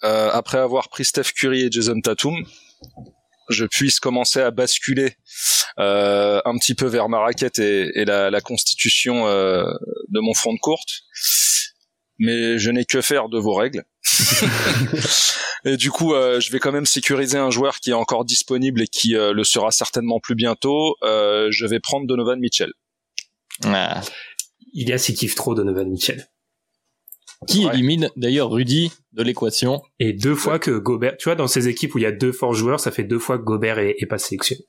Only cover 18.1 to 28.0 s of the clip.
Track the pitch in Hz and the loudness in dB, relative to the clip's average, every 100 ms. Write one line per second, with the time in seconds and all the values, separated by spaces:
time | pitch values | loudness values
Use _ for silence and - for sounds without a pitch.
18.1 | 117 120 117 - 127 131 120 113 - 117 | -2 0 0 0 0 0 0 -2 0 0
19.1 | 110 104 104 104 - 107 - 113 123 117 | 2 2 2 2 2 2 0 0 -2 -2
20.1 | 113 - 113 120 110 135 147 156 - 110 | -2 -2 -2 0 0 0 0 0 0 0
21.1 | 110 104 107 107 104 110 113 - 139 131 | 2 2 2 0 0 0 -2 -2 -4 -2
22.1 | 123 117 127 120 - 85 - _ _ _ | -2 0 -2 -2 -2 -2 -6 _ _ _
23.1 | - - _ _ - 107 98 87 90 95 | -14 -14 _ _ -6 -2 0 0 -4 -8
24.1 | - - - - _ - - 120 127 - | -12 -12 -12 -12 _ -14 -6 -2 0 0
25.1 | 107 113 - - 113 101 95 95 90 - | -2 -4 -2 -2 0 0 0 -2 -2 -4
26.1 | - - _ _ _ _ _ _ _ _ | -4 -12 _ _ _ _ _ _ _ _
27.1 | - - - - 190 175 127 127 165 | -20 -20 -14 -2 2 2 2 2 2